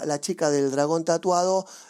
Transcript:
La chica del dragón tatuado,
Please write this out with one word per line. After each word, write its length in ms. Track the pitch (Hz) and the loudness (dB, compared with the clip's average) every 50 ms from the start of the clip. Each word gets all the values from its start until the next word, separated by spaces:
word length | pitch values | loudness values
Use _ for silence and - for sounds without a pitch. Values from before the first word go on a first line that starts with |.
| 156 | -2
La 160 | 151 147 143 | -4 -4 -4
chica 300 | - - 165 - 160 147 | -4 -6 -4 0 0 2
del 180 | 147 143 139 135 | 2 2 0 0
dragón 360 | 131 139 143 151 160 165 160 | 0 0 0 0 0 -2 0
tatuado, 600 | 175 165 170 - 185 180 175 175 185 190 190 185 - - - - - | 0 0 0 2 2 2 2 2 2 0 0 -2 -4 -14 -20 -20 -20